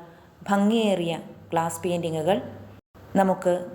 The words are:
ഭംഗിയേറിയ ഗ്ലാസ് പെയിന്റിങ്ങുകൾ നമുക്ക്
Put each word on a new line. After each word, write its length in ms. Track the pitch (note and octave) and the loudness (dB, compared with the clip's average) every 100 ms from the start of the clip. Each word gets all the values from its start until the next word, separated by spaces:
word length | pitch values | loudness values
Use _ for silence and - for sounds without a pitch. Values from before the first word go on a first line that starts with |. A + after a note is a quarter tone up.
| - - - - - | -14 -20 -20 -16 -2
ഭംഗിയേറിയ 640 | G3+ G3+ A3+ G#3+ F#3 E3+ D#3+ - - - | 2 4 4 2 2 0 -4 -8 -18 -4
ഗ്ലാസ് 300 | E3 E3 - F#3 | -2 0 -2 -2
പെയിന്റിങ്ങുകൾ 540 | F3 E3+ D#3+ D#3 A3 - - - - _ - - G3 | -2 -2 -2 2 0 -2 -14 -18 -20 _ -20 -4 2
നമുക്ക് 340 | F#3+ F#3 F#3 F3+ F3+ | 2 2 0 0 -2